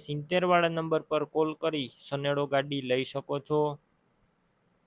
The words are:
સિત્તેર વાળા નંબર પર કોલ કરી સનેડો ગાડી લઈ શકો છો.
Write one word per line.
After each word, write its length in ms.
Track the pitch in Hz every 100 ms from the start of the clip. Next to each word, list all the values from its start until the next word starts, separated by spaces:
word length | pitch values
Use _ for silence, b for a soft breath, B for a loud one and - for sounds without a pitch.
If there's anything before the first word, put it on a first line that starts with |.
| -
સિત્તેર 380 | 147 147 180 180
વાળા 220 | 175 170 165
નંબર 240 | 160 160 -
પર 120 | 151 147 156
કોલ 160 | 156 151
કરી 260 | 160 156 123 - -
સનેડો 360 | 143 139 143 143
ગાડી 300 | 139 143 139 127
લઈ 160 | 127 131
શકો 240 | 139 - 143 -
છો. 120 | 151 151 147 _ _ _ _ _ _ _ _ _ _